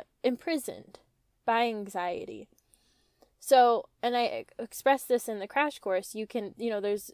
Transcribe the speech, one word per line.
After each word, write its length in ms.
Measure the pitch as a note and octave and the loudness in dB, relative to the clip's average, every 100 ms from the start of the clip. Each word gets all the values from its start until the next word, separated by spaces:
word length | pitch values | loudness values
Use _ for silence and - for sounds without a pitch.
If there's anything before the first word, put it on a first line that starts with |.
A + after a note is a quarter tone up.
| - _ | -6 _
imprisoned 760 | B3+ B3 - D#4 - - - - _ _ _ _ - | -4 -4 -4 -4 -6 -14 -18 -20 _ _ _ _ -2
by 160 | A3+ | 0
anxiety. 840 | A#3+ G#3+ G3 F#3+ F3 F3 - A2 G3+ _ _ _ _ _ _ _ _ _ | 0 -4 -6 -4 -4 -6 -8 -14 -16 _ _ _ _ _ _ _ _ _
So, 500 | - C4 A#3+ A#3 - - | 6 8 8 6 0 -4
and 120 | A#3+ A#3+ | -2 0
I 100 | A#3 | 0
e-, 200 | A2+ - - | -4 -10 -12
expressed 480 | A3+ - C4+ C4+ - | -12 0 2 2 2
this 200 | A#3+ - | 0 0
in 120 | G#3 | -8
the 80 | G3+ | -4
crash 320 | C#4 D4 - | 0 0 -2
course, 340 | G3+ F#3 - | -2 -2 -2
you 140 | G#3+ G#3+ | -10 -6
can, 260 | A#3+ G3+ - | -6 -8 -6
you 120 | A3+ | -4
know, 100 | G#3 | -2
there's, 300 | G3+ G#3 - | -2 -4 -6